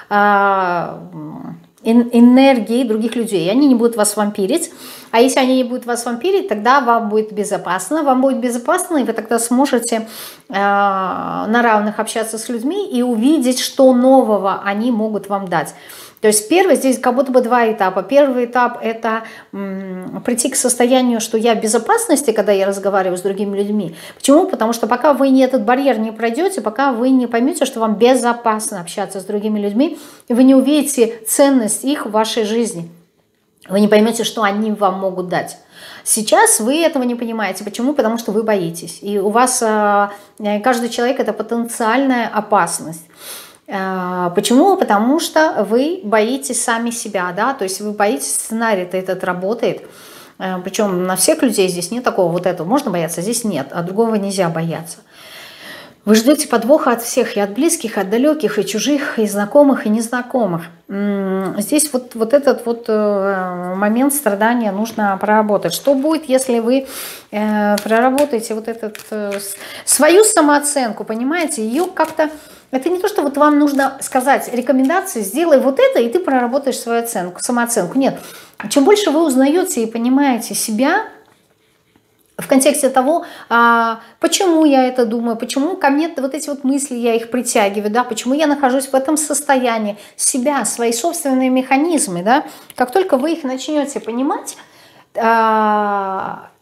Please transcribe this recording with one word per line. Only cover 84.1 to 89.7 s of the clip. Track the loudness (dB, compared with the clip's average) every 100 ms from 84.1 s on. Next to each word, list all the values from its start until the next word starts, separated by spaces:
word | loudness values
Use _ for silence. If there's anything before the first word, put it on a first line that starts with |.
| -4
почему | -2 0 2 4
я | 4 4 2
это | 0
думаю, | 0 0 -4 -4
почему | -4 -4 -2 0
ко | 0
мне | 0 -2 -4
вот | -6
эти | -6 -8
вот | -4
мысли, | -2 -2 -4
я | -4 0
их | 0 -2
притягиваю, | -6 -2 0 0 -2 -2
да, | -2
почему | -2 -4 -2
я | 0 0
нахожусь | 2 2 0 0
в |
этом | -2 0 -2
состоянии, | -2 -4 0 0 2